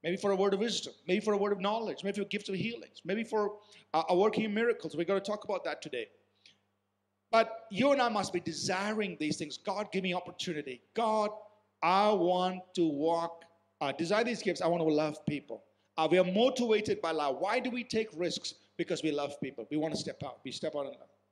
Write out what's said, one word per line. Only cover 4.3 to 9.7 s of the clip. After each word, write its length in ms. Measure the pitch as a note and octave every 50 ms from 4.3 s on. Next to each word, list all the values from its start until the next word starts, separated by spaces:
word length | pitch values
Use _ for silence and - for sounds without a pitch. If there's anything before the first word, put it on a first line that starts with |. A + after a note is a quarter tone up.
| G#3+ - A3
of 80 | A3
miracles. 420 | G3+ G#3+ A#3 A#3+ A3+ A#3 - D#3+ -
We're 100 | D3 F3
gonna 160 | E3 G3 G3
talk 240 | F#3+ - G#3 G#3 -
about 200 | - G3+ F3+ -
that 160 | D#3+ D3 -
today. 300 | - D3+ - B2 A2 - _ _ _ _ _ _ _ - _ _ _ _ _ _ _ _ _ _ _ _ _ _ _ _
But 360 | - A3+ A3+ A3+ - - - -
you 220 | G3+ F3+ B3 C#4+
and 100 | C#4+ C4+
I 80 | B3 A#3+
must 200 | A3 G#3 F#3+ -
be 100 | - F3+
desiring 760 | - - D#3+ D3 - - F#3 F#3 G3 G#3 A3 G#3+ G#3 F#3+ E3+ -
these 200 | D#3 D3+ D3 -
things. 180 | E3+ D3 C3
"God, 340 | - _ -